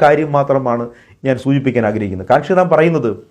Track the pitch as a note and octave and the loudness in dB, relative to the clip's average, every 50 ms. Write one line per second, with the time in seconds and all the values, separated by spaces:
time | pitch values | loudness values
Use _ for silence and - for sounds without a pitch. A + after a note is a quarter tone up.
0 | E3 D3 D3+ D3+ D#3 D3 C#3+ C#3+ C#3 C#3 C#3 C3+ B2+ B2 A#2 A#2 A#2 A#2+ - - | 2 4 4 2 0 -2 0 -2 0 0 0 -2 0 -2 -4 -4 -6 -8 -12 -20
1 | _ _ - _ - C3+ C3 A2 - C3+ C#3 C#3 C3+ C3 - B2 A2+ G#2 G#2+ G#2+ | _ _ -20 _ -4 -4 -4 -2 0 -2 -2 0 0 0 -2 0 0 0 -2 -2
2 | G#2 G2 F#2+ F#2 F#2 - B2 D3 C#3+ - F#3+ F#3 F#3 F3 F3 D#3 D#3+ E3 E3 - | -4 -6 -6 -8 -2 2 2 2 2 0 0 0 2 2 2 2 2 2 0 0
3 | B2 A2+ G2 - - _ | -2 -2 -4 -6 -12 _